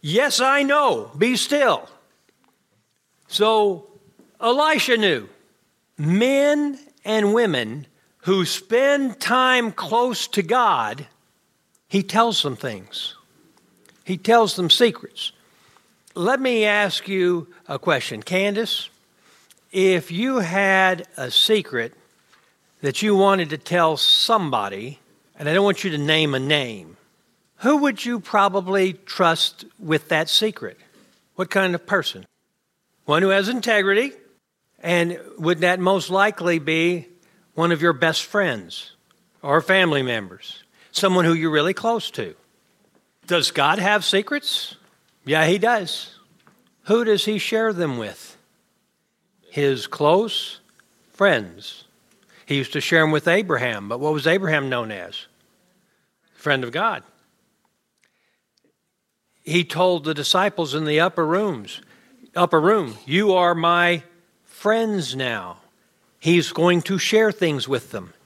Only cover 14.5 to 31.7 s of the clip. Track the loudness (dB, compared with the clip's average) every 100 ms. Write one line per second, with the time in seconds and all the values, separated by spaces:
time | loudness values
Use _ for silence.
14.5 | 0 0 4 4 2 -16 -12 -12 _ _
15.5 | _ _ _ _ _ _ -4 -2 0 0
16.5 | 2 2 2 0 -2 -4 0 0 0 -6
17.5 | -20 -10 -4 0 0 -2 -10 -4 -2 0
18.5 | -2 -4 -6 -8 _ _ _ _ _ _
19.5 | _ _ 2 2 2 -2 -4 -2 -2 -2
20.5 | 0 2 4 4 0 -10 -12 -2 0 2
21.5 | 0 0 -6 -6 _ _ _ _ _ _
22.5 | _ _ _ -6 -2 2 4 4 2 -2
23.5 | -6 -2 2 2 2 2 2 2 2 0
24.5 | -2 -4 -8 -12 -14 _ _ _ -8 -2
25.5 | 2 2 0 -4 -2 0 2 2 -2 0
26.5 | -2 -2 -10 -16 -20 _ _ _ _ _
27.5 | _ 0 2 2 -2 -6 -8 -2 0 2
28.5 | 0 -2 0 0 -4 -14 2 2 2 -2
29.5 | -6 -20 _ -2 -2 0 -2 0 0 0
30.5 | -4 -14 -16 _ _ _ _ _ -8 -2
31.5 | 0 0